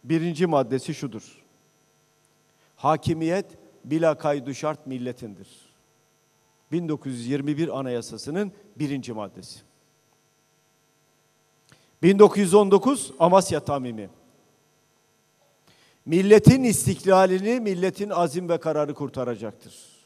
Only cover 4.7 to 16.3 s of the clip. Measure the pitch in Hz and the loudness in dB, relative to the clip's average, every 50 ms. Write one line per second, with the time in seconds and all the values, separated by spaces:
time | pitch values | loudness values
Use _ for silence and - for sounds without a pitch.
4.7 | 151 - _ 131 131 123 123 127 120 - 123 107 101 90 95 _ - - _ _ | -8 -8 _ -14 -12 -10 -10 -10 -10 -12 -16 -18 -18 -20 -20 _ -20 -20 _ _
5.7 | _ _ _ _ _ _ _ _ _ _ _ _ _ _ _ _ _ _ _ _ | _ _ _ _ _ _ _ _ _ _ _ _ _ _ _ _ _ _ _ _
6.7 | 151 175 170 156 156 143 - 135 131 120 117 120 139 139 139 147 151 139 165 147 | -8 -6 -4 -4 -6 -6 -8 -12 -10 -10 -8 -6 -6 -4 -4 -6 -4 -4 -4 -4
7.7 | 110 135 135 127 123 120 110 - 113 107 - 139 156 190 208 190 - - - _ | -4 -8 -6 -6 -6 -8 -8 -10 -16 -14 -12 -8 -6 -6 -6 -8 -10 -18 -20 _
8.7 | _ 120 151 139 143 135 117 120 113 110 104 95 _ 92 87 - - - _ _ | _ -8 -6 -6 -6 -8 -8 -10 -10 -10 -12 -12 _ -20 -20 -20 -20 -20 _ _
9.7 | _ _ _ _ _ _ _ _ _ _ _ _ _ _ _ _ _ _ _ _ | _ _ _ _ _ _ _ _ _ _ _ _ _ _ _ _ _ _ _ _
10.7 | _ _ _ _ _ _ _ _ _ _ _ _ _ _ _ _ _ _ _ _ | _ _ _ _ _ _ _ _ _ _ _ _ _ _ _ _ _ _ _ _
11.7 | - _ _ _ _ _ - 175 196 196 208 196 - 196 208 170 180 208 208 190 | -20 _ _ _ _ _ 4 4 8 8 8 8 8 0 0 4 4 4 6 6
12.7 | 196 190 - 247 285 - - - - - 165 175 180 196 185 - 175 147 - - | 4 4 4 0 -2 -2 -6 -14 -2 0 2 4 4 4 2 2 -4 -4 -4 -4
13.7 | 143 139 127 123 113 107 101 92 - _ _ _ _ _ _ _ _ _ _ _ | -6 -4 -6 -8 -10 -12 -14 -16 -18 _ _ _ _ _ _ _ _ _ _ _
14.7 | _ _ _ _ _ _ _ _ _ _ _ _ _ _ _ _ _ _ _ _ | _ _ _ _ _ _ _ _ _ _ _ _ _ _ _ _ _ _ _ _
15.7 | _ _ _ _ _ _ _ - 165 185 190 202 | _ _ _ _ _ _ _ -2 0 2 6 6